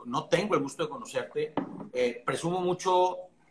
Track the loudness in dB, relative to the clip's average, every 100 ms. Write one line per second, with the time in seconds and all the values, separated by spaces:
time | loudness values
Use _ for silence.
0 | -4 -4 2 2 4 0 0 -4 -6 -6
1 | -6 -6 -4 -4 -2 -4 -6 -10 -6 0
2 | 0 0 -4 -2 0 0 0 0 4 6
3 | 4 0 -12 _ _